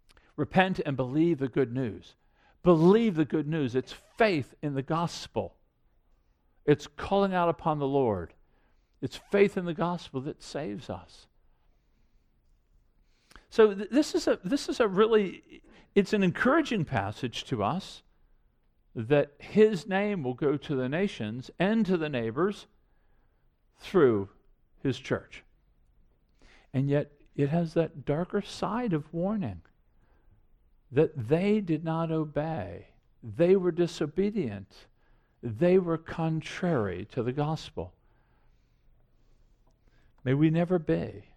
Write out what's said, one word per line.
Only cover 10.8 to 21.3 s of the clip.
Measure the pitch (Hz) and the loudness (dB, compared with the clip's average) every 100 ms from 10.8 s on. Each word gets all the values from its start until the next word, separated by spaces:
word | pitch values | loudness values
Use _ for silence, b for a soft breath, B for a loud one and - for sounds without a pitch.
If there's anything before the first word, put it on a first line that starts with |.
| 120 | -10
us. | 90 85 - _ _ _ _ _ _ _ _ _ _ _ _ _ _ _ _ _ _ _ b b b b | -12 -14 -20 _ _ _ _ _ _ _ _ _ _ _ _ _ _ _ _ _ _ _ b b b b
So | - 214 | 6 6
th-, | 196 214 | 6 -2
this | 240 302 | 0 0
is | 359 - | -2 -2
a, | 233 | -2
this | 180 285 - | -2 -4 -4
is | 294 | 0
a | 226 | 0
really, | 190 220 220 190 - _ - b b b - | 4 4 4 2 -6 _ -20 b b b 0
it's | 190 | 2
an | 214 | 2
encouraging | 185 - 240 320 285 220 | 2 4 4 4 2 -2
passage | 151 117 98 113 123 - - | -2 -2 -4 -6 -8 -8 -6
to | 117 | -2
us | 101 170 - - _ _ _ _ _ _ _ _ _ | -2 -2 -8 -18 _ _ _ _ _ _ _ _ _
that | - 110 143 - _ | -10 2 2 2 _
his | - 196 214 196 - | -2 4 4 4 -4
name | 190 208 202 | -2 0 -2
will | 127 | -4
go | 123 151 147 | -2 0 -2
to | - 135 | -2 -4
the | 127 | -2
nations | 151 196 - 107 | -2 -2 -4 -8